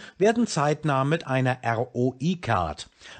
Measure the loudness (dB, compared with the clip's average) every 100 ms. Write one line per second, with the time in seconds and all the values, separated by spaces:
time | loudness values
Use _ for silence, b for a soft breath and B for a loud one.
0 | B 0 2 4 0 0 0 0 2 2
1 | 2 0 0 0 2 0 -2 -2 -2 -2
2 | -2 0 -2 -2 0 0 0 -4 -12 B
3 | B B